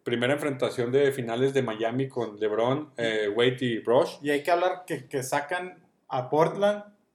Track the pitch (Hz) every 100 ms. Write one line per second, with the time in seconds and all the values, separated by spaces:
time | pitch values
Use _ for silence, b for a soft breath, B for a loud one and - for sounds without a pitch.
0 | - 117 123 147 151 131 117 127 120 135
1 | 139 135 113 117 135 135 120 107 113 127
2 | 135 127 110 104 107 107 120 143 151 -
3 | 113 107 104 104 127 127 127 110 113 127
4 | 170 - 143 143 147 175 180 180 - -
5 | - 139 127 143 143 180 185 - _ _
6 | - 135 127 151 165 196 202 208 - _
7 | _